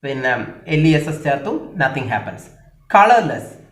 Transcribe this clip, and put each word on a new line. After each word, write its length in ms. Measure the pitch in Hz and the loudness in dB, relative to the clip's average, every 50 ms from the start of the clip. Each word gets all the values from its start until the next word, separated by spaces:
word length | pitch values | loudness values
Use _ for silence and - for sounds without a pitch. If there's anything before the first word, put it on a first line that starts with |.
പിന്നെ 300 | - 147 139 131 131 127 123 113 110 - - - - | -8 -8 -8 -4 -2 -2 -2 -2 -4 -10 -14 -18 -8
എൽ 160 | - 156 151 156 | -2 0 2 4
ഇ 40 | 160 | 4
എസ് 160 | 160 151 151 160 | 4 4 2 -2
എസ് 140 | 156 - | -8 -6
ചേർത്തു, 300 | - 151 139 139 - 202 233 330 - - - | -2 -2 -2 -2 -2 -4 -6 -6 -8 -10 -6
nothing 320 | 185 139 135 131 131 123 | -2 -2 -2 -2 -4 -6
happens. 360 | 107 107 104 101 - 90 - - - - - - - _ _ _ _ | -4 -4 -6 -6 -6 -14 -14 -16 -20 -20 -20 -20 -20 _ _ _ _
കളർലെസ് 640 | - 208 202 220 240 233 208 151 123 110 - - - - - _ | 4 6 6 6 6 4 4 0 -4 -6 -10 -14 -18 -20 -20 _